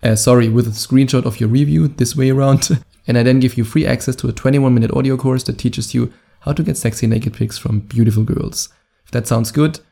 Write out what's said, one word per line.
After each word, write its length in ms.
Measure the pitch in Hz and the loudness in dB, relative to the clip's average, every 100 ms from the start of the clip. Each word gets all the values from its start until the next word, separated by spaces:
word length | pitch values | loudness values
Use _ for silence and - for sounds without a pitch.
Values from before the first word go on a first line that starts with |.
Uh, 120 | 117 | 2
sorry, 340 | 110 - 123 117 | 2 4 4 4
with 180 | 113 120 | 2 0
a 40 | |
screenshot 540 | 107 - 131 135 127 | -4 0 2 2 0
of 160 | 127 107 | -2 -2
your 80 | 110 | 0
review, 380 | 123 147 156 156 | 2 2 2 0
this 280 | - 123 151 | 0 -2 0
way 140 | 131 | 0
around. 380 | 131 139 139 - | 2 2 2 2
<laughs> 100 | 147 - _ - | -2 -4 _ -2
And 80 | 120 | 2
I 60 | |
then 160 | 120 131 | 4 4
give 180 | 127 123 | 2 0
you 60 | |
free 240 | 110 156 151 | -2 0 0
access 300 | 123 - 127 | -2 -4 -4
to 120 | 123 | -6
a 40 | |
twenty-one 420 | 110 131 139 135 | -2 0 2 4
minute 180 | 120 113 | 2 2
audio 240 | - 135 131 | 0 0 0
course 280 | 131 131 | 0 -2
that 140 | - 110 | -4 -4
teaches 360 | 123 117 113 | -4 -4 -4
you 180 | 123 120 - _ _ - | -4 -4 -6 _ _ -6
how 60 | |
to 100 | 147 | -2
get 140 | 165 143 | -2 -2
sexy 300 | 117 107 113 | -4 -2 -2
naked 280 | 113 110 | 0 -2
pics 240 | 107 113 - | -4 -6 -4
from 220 | - 107 | -4 -4
beautiful 420 | - 117 110 107 | -4 0 2 2
girls. 460 | 110 - 90 - - _ _ _ | 0 -2 -4 -8 -12 _ _ _
If 60 | _ | _
that 160 | 127 - | -6 -2
sounds 240 | 117 113 | -2 -2
good 300 | - 156 160 _ | 0 -2 -2 _